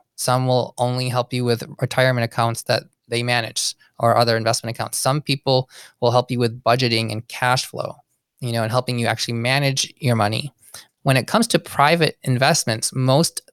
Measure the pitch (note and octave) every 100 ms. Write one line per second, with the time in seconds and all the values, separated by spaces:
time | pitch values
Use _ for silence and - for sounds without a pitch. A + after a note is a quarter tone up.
0 | _ - - B2+ B2+ B2+ - - B2 B2+
1 | B2+ B2 A#2+ B2 A#2+ A#2 - - B2 -
2 | C3 B2 A2+ - A#2 A2+ - A#2+ - _
3 | _ A#2 A#2+ A#2+ A2 - - - _ -
4 | A#2 A2+ A#2+ A2+ A2+ A2 A2+ A2+ A2+ -
5 | C3 D3 - C#3 - C3 B2+ - - _
6 | A#2+ B2 B2 B2 A#2+ A#2+ - B2 B2+ A2+
7 | A2 A2 - - B2+ B2+ - - - -
8 | _ _ _ _ B2+ A#2 A2 B2+ B2+ A#2+
9 | A#2 A2+ - A#2 A#2+ C3+ C#3 C3+ - -
10 | C3+ A#2 G#2 A2 C#3+ - - - - _
11 | C#3+ C3 - G#3+ A#3 E3 - - C#3+ E3+
12 | D#3 - - B2 C3+ D#3+ - A2+ - C3+
13 | C3 C3 E3+ - -